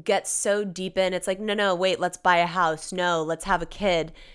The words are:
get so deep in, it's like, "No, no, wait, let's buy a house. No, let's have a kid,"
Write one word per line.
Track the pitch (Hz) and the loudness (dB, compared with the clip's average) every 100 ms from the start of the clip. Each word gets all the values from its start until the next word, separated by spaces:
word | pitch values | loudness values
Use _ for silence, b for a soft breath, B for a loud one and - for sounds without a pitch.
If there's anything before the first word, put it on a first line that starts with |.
get | 160 196 - | 0 0 0
so | - 214 202 202 | -2 0 0 -2
deep | 170 185 190 | -6 -4 0
in, | 185 | 0
it's | 180 185 | 0 -2
like, | 190 | -4
"No, | 214 | -2
no, | 208 202 | 0 2
wait, | 175 190 175 | 2 2 0
let's | 180 - | -2 0
buy | 185 175 | 4 4
a | 170 | 4
house. | 175 170 156 - | 2 0 0 -4
No, | 180 180 170 | -2 0 0
let's | 160 160 196 | 0 -4 -2
have | 180 | -2
a | 170 | -2
kid," | - 202 170 160 - b | -4 0 0 -2 -8 b